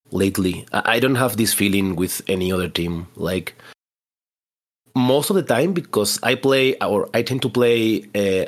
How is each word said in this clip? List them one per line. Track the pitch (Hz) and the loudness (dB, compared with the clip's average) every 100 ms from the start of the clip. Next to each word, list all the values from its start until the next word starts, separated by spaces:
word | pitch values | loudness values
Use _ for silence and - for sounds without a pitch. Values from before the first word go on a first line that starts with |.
| _ | _
lately. | 92 98 98 90 87 - | 0 0 0 -2 -4 -6
I, | - - 117 | -2 0 2
I | |
don't | 131 127 | 2 2
have | 127 107 | 0 0
this | 104 | -2
feeling | - 101 98 98 85 | 0 2 2 0 -2
with | 90 - - | -4 -4 -4
any | 95 92 | -2 -2
other | 92 87 | -2 -4
team. | 87 85 85 85 - | -4 -4 -6 -10 -8
Like, | 82 92 80 - - - _ _ _ _ _ _ _ _ _ _ _ 131 | -4 -4 -6 -16 -20 -20 _ _ _ _ _ _ _ _ _ _ _ 0
most | 127 143 143 | 2 2 2
of | 196 | 0
the | |
time, | 139 117 170 | 2 0 2
because | 175 - 107 101 - | -2 -2 -2 -2 -2
I | 113 | 0
play, | 127 135 135 131 - | 2 2 4 2 0
or | 92 101 - | 0 0 0
I | 117 | -2
tend | 117 127 | -2 -2
to | 123 | -2
play, | 120 120 117 110 104 - 104 | 2 2 4 2 0 -2 -2
uh, | 101 95 | 0 0